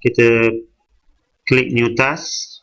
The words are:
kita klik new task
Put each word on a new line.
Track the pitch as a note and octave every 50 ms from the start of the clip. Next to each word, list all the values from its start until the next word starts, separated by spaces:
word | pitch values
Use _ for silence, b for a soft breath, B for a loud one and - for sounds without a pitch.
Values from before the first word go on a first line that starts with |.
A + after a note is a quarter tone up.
| -
kita | A#2+ - - A#2 A#2 A#2 A2+ A2+ A2+ A2+ A2+ A#2 _ _ _ _ _ _ _ _ _ _ _ _ _ _ _ _
klik | - C3 B2+ B2+ -
new | A#2+ A#2 A#2+ A#2 A#2
task | B2 C3 C3+ D#3 D#3+ - - - - - - - -